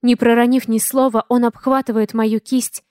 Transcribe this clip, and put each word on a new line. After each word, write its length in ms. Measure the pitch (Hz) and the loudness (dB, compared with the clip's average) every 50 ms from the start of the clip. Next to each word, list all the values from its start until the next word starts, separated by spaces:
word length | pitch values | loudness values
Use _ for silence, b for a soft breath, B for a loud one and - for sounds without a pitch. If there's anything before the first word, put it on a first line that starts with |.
| - | 2
Не 120 | 240 240 | 2 2
проронив 540 | 233 247 233 233 233 240 240 254 262 - - | 2 2 2 4 4 2 2 2 0 0 -2
ни 100 | 226 220 | -2 -2
слова, 480 | - - - 269 262 269 220 226 - _ | -2 -2 0 0 0 2 0 -2 -2 _
он 160 | 247 247 240 | 0 0 0
обхватывает 680 | 233 - - - 269 262 269 262 - 220 220 214 208 - | 0 -2 -4 -4 -2 -2 -2 -2 -2 -2 -2 -2 -2 -2
мою 240 | 226 220 220 220 220 | -2 -2 0 -2 -2
кисть 460 | _ - 262 254 233 - - - _ _ | _ -2 -4 -2 -2 -4 -12 -16 _ _